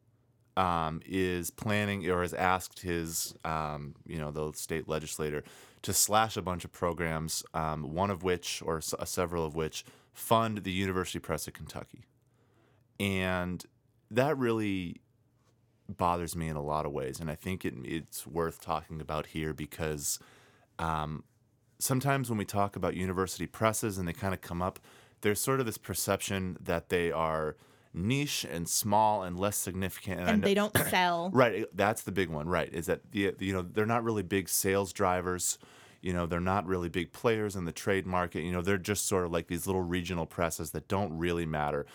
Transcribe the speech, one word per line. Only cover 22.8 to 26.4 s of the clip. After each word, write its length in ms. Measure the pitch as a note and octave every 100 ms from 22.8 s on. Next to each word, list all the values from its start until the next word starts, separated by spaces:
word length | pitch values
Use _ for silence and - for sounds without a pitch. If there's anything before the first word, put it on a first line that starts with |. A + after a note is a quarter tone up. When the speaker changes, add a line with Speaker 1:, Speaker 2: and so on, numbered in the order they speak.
| F2+ D#2+
Speaker 1:
university 520 | F#2 F2+ F#2 - E2
presses 500 | - A2 A2 A2+ F#2+
and 100 | E2+
they 60 |
kinda 240 | E2 G2 F2+
come 240 | - F2
up, 180 | F2+ - - - - _
there's 180 | G#2 G2+
sort 200 | - C3+
of 60 | A#2
this 120 | -
perception 800 | - F#2 - G2 - G2